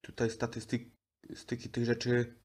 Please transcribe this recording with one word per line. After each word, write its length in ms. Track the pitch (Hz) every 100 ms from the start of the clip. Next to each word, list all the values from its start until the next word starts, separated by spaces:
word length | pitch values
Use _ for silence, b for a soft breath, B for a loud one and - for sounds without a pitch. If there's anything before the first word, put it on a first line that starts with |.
| -
Tutaj 240 | - 117
statystyk-, 640 | - 117 - - 123 123 _ _ _ - -
styki 340 | - 123 -
tych 160 | - 117
rzeczy. 500 | 117 123 123 120 -